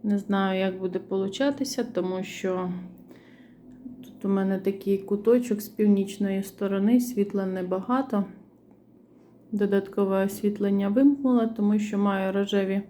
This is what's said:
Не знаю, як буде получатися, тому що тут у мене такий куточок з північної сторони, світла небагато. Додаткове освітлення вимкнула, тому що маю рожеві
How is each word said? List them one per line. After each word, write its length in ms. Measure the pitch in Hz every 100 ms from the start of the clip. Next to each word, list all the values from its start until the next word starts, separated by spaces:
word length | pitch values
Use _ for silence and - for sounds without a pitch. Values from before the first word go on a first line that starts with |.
Не 160 | 214 202
знаю, 420 | 196 196 196 190
як 180 | 190 185
буде 200 | 185 180
получатися, 840 | - 190 190 - 277 285 - -
тому 380 | 240 - 180 185
що 500 | 190 - 190 185 180 180 - - - - - - - - - - - -
тут 200 | - -
у 40 | 196
мене 300 | 196 190 190
такий 400 | 190 196 - 196
куточок 640 | 196 202 220 247 247 208
з 80 | -
північної 760 | - 214 202 196 - 196 196
сторони, 580 | 190 - 196 196 202 247
світла 460 | 240 202 202 202 190
небагато. 800 | 185 180 185 190 254 269 208 190 - - _ - - _ - _ - - - -
Додаткове 720 | 208 202 196 196 - 196 190
освітлення 640 | 196 196 208 208 202 196 202
вимкнула, 580 | 208 277 277 262 240 226
тому 320 | 226 208 214
що 200 | 208 202
маю 340 | 202 196 190
рожеві 500 | 196 202 202 190 196